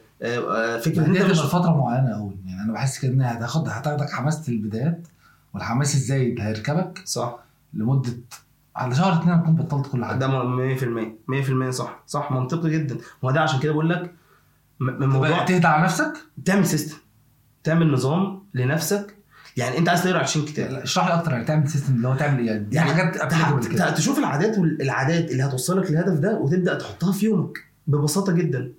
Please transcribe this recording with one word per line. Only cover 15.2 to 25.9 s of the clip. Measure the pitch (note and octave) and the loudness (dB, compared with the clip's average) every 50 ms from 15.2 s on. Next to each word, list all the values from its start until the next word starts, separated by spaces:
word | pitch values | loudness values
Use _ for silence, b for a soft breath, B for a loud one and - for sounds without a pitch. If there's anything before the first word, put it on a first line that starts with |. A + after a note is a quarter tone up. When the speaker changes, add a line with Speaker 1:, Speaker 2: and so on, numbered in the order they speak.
| C3 - E3 F3+ F3+ | 4 2 2 2 2
Speaker 2:
تهدى | F3+ F#3 F3 E3+ | 2 4 4 4
على | E3 D3+ D#3 F3 | 6 4 4 4
نفسك؟ | F#3 - - D#4 D#4 - - - _ _ - - | 2 2 0 -2 -2 -4 -8 -16 _ _ -6 -2
Speaker 1:
تعمل | F#3+ F#3+ G3+ E3+ | 2 2 2 2
سيستم، | - D#3+ D3 - - - - - _ _ _ _ _ _ _ _ _ _ _ - | 2 0 -2 -2 -6 -10 -14 -20 _ _ _ _ _ _ _ _ _ _ _ -2
تعمل | D#3 D#3+ E3+ E3 D3+ | 0 2 4 4 4
نظام | C3+ B2 B2 C3+ D#3 F#3 G3 G3 - - - - - | 4 2 2 2 2 0 0 -2 -4 -8 -14 -8 -4
لنفسك. | B2+ B2 C3 D3+ E3 E3 - G3+ G3+ G3+ - - - _ B B B B B B | -2 0 0 0 0 0 0 -2 -2 -2 -6 -14 -20 _ B B B B B B
يعني | B2 A#2+ B2+ B2+ D#3+ | -6 -4 -2 0 2
انت | E3+ F3 | 2 4
عايز | F3+ E3+ | 4 2
تقرا | F3+ F#3 F3+ D#3 | 2 2 2 2
عشرين | C3+ C3 - D#3 C3+ | 0 0 0 -2 -2
كتاب. | - - C#3+ B2+ B2 | -2 -4 -4 -4 -4
Speaker 2:
لا، | C3 - | -6 -6
اشرح | - C3 - F#3 F3+ F#3 | -6 -2 0 0 2 2
لي | E3+ | 2
اكتر، | E3+ - D3+ | 2 2 0
يعني | B2+ A#2 A2 | -2 0 0
تعمل | - D3+ D#3 C#3+ - | 0 2 2 2 2
سيستم | - C3 - C#3 B2+ | 0 0 0 2 2
اللي | A#2 A#2+ B2+ | 2 2 2
هو | C3+ | 0
تعمل | C3+ D3+ C#3+ C3+ B2 | 0 2 2 2 2
ايه؟ | A#2 | 0
يعني | A2 G#2+ G#2 G#2 | 0 -2 -2 -2
دي | G#2 B2+ | -2 0
Speaker 1:
يعني | D#3 E3 C#3 D#3 | 2 2 2 2
Speaker 2:
حاجات | E3+ F3+ E3+ - | 2 2 0 0
Speaker 1:
تع-، | - E3 C#3 | -2 -2 0
Speaker 2:
applicable | E3 D#3+ D#3 C#3 - - A2+ - | 2 2 2 2 2 0 0 0
كده. | - B2+ F3 D3+ | 0 0 0 2
Speaker 1:
تع-، | D#3+ | 0
تشوف | E3 D#3 A#3+ - D4+ | 0 0 2 2 0
العادات | B3+ D#3+ C3+ C#3+ F#3+ A3 A3 G3+ | 0 0 0 0 0 2 2 2
وال-، | E3+ D#3 - - | 2 2 0 0
العادات | C3+ C3+ G#2+ B2 C3+ D3 E3+ E3+ E3 - | -2 -2 0 0 0 2 2 2 0 0
اللي | C3 C3 | 0 0
هتوصلك | C3+ C3+ C3 B2 - - F#3 F#3+ E3+ - | 0 0 -2 -2 -2 0 0 0 2 2